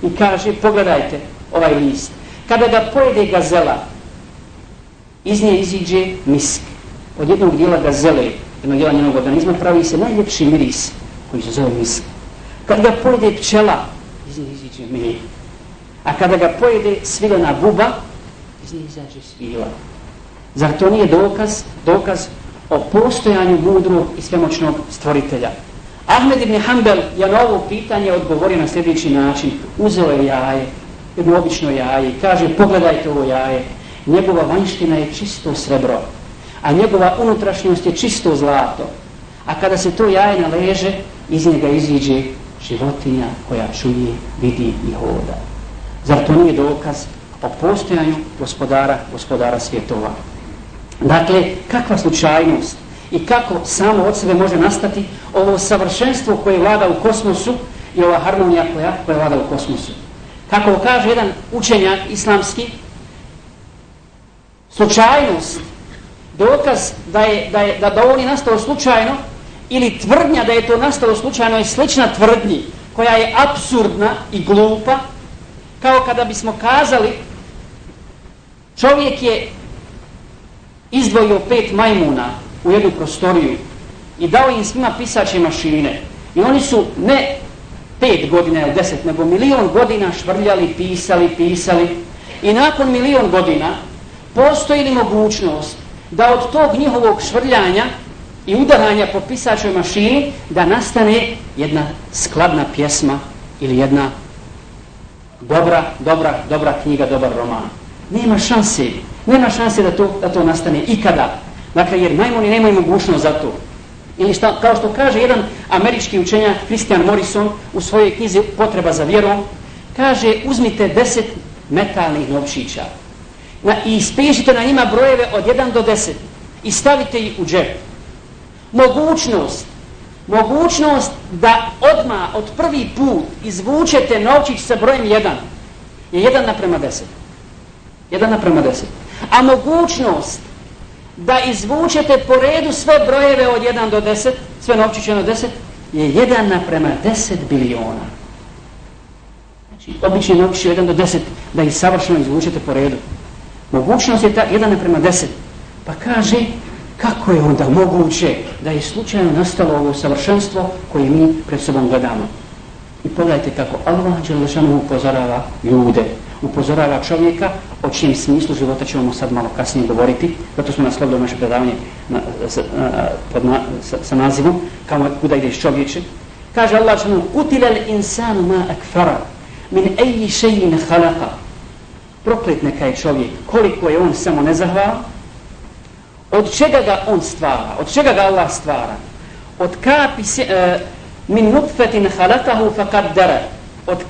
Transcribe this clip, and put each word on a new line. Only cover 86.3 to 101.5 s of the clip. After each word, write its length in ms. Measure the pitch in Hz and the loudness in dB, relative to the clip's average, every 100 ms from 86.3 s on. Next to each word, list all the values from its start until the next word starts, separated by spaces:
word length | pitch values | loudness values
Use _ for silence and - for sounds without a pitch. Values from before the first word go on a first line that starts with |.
i 60 | - | 0
oni 200 | 247 277 | 2 2
su 240 | - 226 175 - | 2 0 0 -2
ne 400 | 190 269 - - - - - - - - | 2 2 0 -6 -12 -18 -18 -18 -18 0
pet 300 | 254 170 143 | 2 2 2
godina 300 | 170 165 160 | 2 2 0
ili 140 | 147 | 0
deset, 300 | 151 180 160 | 0 0 -2
nego 200 | 165 160 | -4 -2
milion 440 | 165 185 277 269 196 | 0 2 4 4 2
godina 400 | 180 240 220 185 180 | 2 2 2 -2 -4
švrljali, 520 | - 202 208 180 170 165 | -4 0 2 2 0 -2
pisali, 520 | 185 180 - 180 170 - | -6 -4 0 2 2 2
pisali 520 | 170 175 - 170 170 - - - - - | 0 0 2 2 2 -2 -12 -16 -18 -4
i 100 | 202 | 0
nakon 400 | 220 294 302 269 | 4 4 2 0
milion 380 | 247 262 269 208 | 2 2 2 4
godina 440 | 180 180 151 156 - - - - - - | 2 2 0 -2 -6 -12 -16 -18 -20 -4
postoji 500 | 233 277 294 - 294 | 2 4 4 2 0
li 100 | 269 | 2
mogućnost 840 | 247 214 214 214 214 185 151 151 - - - - | 2 2 2 2 0 -2 -2 -6 -12 -16 -18 -6
da 240 | 170 240 | 2 4
od 180 | 247 247 | 4 2
tog 260 | 302 294 240 | 2 2 2
njihovog 440 | 294 247 226 - - | 0 2 2 2 -2
švrljanja 540 | 233 262 233 185 190 247 - - - - - - | -2 2 2 2 2 -2 -6 -16 -18 -20 -12 -2
i 80 | |
udaranja 520 | 214 277 247 214 208 196 | 2 4 6 4 2 0
po 80 | 196 | -2
pisaćoj 520 | - 254 240 214 208 | -4 -4 0 0 0
mašini 600 | 185 175 208 214 277 277 - - | -2 -2 0 2 2 0 -6 -4
da 160 | 170 170 | 0 2
nastane 720 | 233 226 233 214 233 - - - | 2 0 2 4 4 0 -6 -10